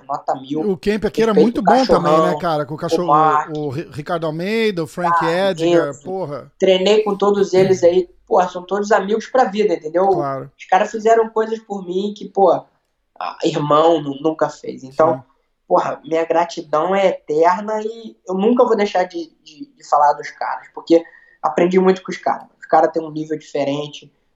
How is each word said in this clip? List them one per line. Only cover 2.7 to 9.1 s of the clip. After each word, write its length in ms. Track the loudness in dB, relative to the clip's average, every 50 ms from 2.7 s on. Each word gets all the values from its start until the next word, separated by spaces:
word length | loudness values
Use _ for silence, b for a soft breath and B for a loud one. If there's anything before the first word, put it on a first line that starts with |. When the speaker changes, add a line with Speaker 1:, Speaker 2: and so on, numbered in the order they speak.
| -8
Speaker 2:
o 20 |
Speaker 1:
o 40 | -6
Speaker 2:
cachorro, 260 | -4 -2 -2 0 2 4
Speaker 1:
Mark. 480 | 4 4 4 4 2 0 -2 -4 -6
Speaker 2:
o 120 | -6 -6 -6
Ri-, 200 | -6 -8 -10 -10
Ricardo 340 | -12 -12 -8 -6 -4 -4 -4
Almeida, 560 | -4 -6 -6 -6 -4 -2 0 0 -2 -2 -4
o 40 | -6
Frank 300 | -8 -6 -4 -2 0 0 0 0
Speaker 1:
Ah, 260 | 0 0 0 0 0
Speaker 2:
Edgar, 380 | 0 0 2 2 4 2 2 0
Speaker 1:
Enzo. 120 | -4 -10
Speaker 2:
porra. 500 | -10 -8 -8 -6 -6 -8 -8 -10 -12 -12 _ 0
Speaker 1:
Treinei 440 | 4 4 4 4 4 4 4 4 2
com 120 | 0 0
todos 380 | 0 2 2 2 2 0 2 4
eles 280 | 4 4 4 4 4 4
aí. 240 | 4 4 4 0 -2 _ _ _
Pô, 160 | 0 2 2 2 0
são 160 | -4 -10 -8
todos 260 | -4 -4 -2 0 2
amigos 360 | 2 2 2 0